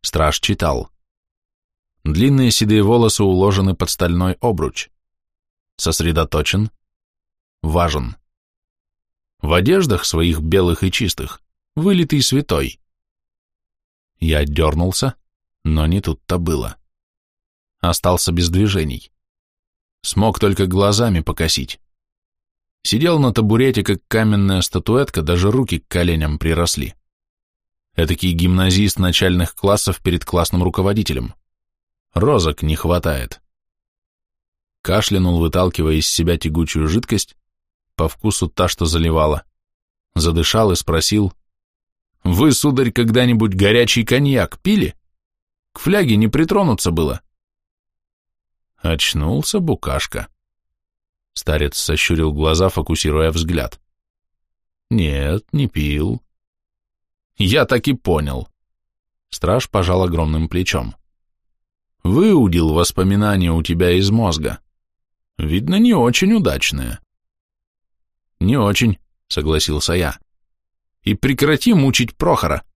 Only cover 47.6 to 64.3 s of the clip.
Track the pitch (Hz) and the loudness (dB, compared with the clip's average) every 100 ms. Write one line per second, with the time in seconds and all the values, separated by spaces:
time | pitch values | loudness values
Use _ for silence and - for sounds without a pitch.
47.6 | _ _ _ _ _ _ _ _ _ _ | _ _ _ _ _ _ _ _ _ _
48.6 | _ _ 82 80 - 80 76 139 156 208 | _ _ -4 -2 -2 -2 -2 -2 -2 -2
49.6 | 170 110 - 67 - 62 - _ _ _ | -2 -4 -4 -4 -4 -8 -10 _ _ _
50.6 | _ _ _ _ _ _ _ - - 78 | _ _ _ _ _ _ _ -10 -4 -2
51.6 | 73 - - 80 - 82 80 73 78 80 | -2 -4 -4 -2 0 0 0 0 0 2
52.6 | 95 - 76 82 76 76 80 80 82 82 | 0 -2 -4 -2 -2 0 0 0 -2 -4
53.6 | - - _ _ _ _ _ _ _ _ | -6 -12 _ _ _ _ _ _ _ _
54.6 | _ _ _ 113 80 69 71 92 - 78 | _ _ _ -2 0 -2 -2 -4 -4 -2
55.6 | 139 - 73 73 85 117 _ _ _ _ | -2 -2 -4 -2 -4 -6 _ _ _ _
56.6 | _ _ _ _ _ _ _ _ 95 135 | _ _ _ _ _ _ _ _ 0 2
57.6 | 127 127 143 131 - 80 73 64 - _ | 2 0 0 -4 -2 -2 -2 -8 -12 _
58.6 | _ _ _ _ _ _ _ - - 113 | _ _ _ _ _ _ _ -6 0 0
59.6 | - 104 87 92 92 82 78 78 80 87 | 0 -2 0 0 0 0 -2 -2 -2 -2
60.6 | 92 85 57 - _ _ _ _ _ _ | -2 -4 -6 -12 _ _ _ _ _ _
61.6 | _ _ _ _ 87 110 214 180 104 85 | _ _ _ _ 0 2 4 4 4 2
62.6 | 80 78 87 - 92 101 104 98 87 82 | 2 2 0 0 0 2 2 2 2 0
63.6 | 80 85 90 90 98 110 107 | -2 0 2 2 2 2 0